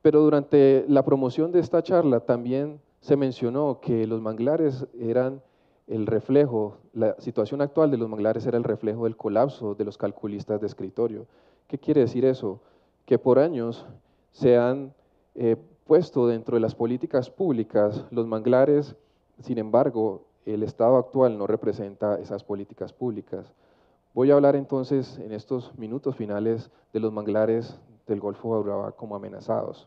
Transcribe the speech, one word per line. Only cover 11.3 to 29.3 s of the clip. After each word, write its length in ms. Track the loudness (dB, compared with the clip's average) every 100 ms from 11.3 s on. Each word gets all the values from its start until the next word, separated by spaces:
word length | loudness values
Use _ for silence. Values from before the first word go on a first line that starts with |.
| _ _ _ _
¿Qué 100 | -10
quiere 220 | 0 2
decir 240 | 2 2
eso? 340 | 0 0 -6 -10 _ _ _ _
Que 160 | 0 2
por 180 | 4 4
años 480 | 4 0 -6 -8 -16 -20 _ _ _
se 260 | _ 4 4
han, 340 | 4 -2 -8 _ _ _ _ -4
eh, 180 | 0 0 -4 _ 2
puesto 400 | 4 4 0 0
dentro 300 | 0 -2 0
de 40 |
las 140 | 0
políticas 560 | -2 -4 -4 -2 -4 -4
públicas 760 | -4 -2 0 0 0 0 -2 -8
los 160 | -6 -4
manglares, 680 | -4 0 2 4 2 -2 -14 _ _ _ _
sin 200 | -8 -6
embargo, 680 | 0 0 0 0 -4 -4 _ _
el 200 | -8 -6
estado 320 | -6 0 2 2
actual 420 | 2 0 0 0
no 80 | -4
representa 720 | -2 -2 -6 -10 -6 -4 -4
esas 240 | -6 -12
políticas 500 | -10 -10 -10 -14 -16
públicas. 600 | _ -8 -8 -10 -14 -14 _ _ _ _ _ _
Voy 200 | 0 4
a 20 |
hablar 220 | 6 6 2
entonces 640 | -2 -6 -2 -2 -4 -12
en 120 | -12
estos 420 | -12 -6 -8 -8 -14
minutos 380 | -10 -8 -8 -8
finales 520 | -6 -4 -2 -2 -6 _ _
de 60 | -4
los 140 | -4
manglares 680 | -4 -4 0 2 0 -4 -16 _ _ -8
del 100 | -6
Golfo 360 | -6 -8 -4
de 60 | -4
Urabá 280 | -2 -6 -8
como 240 | -12 -14
amenazados. 720 | -12 -12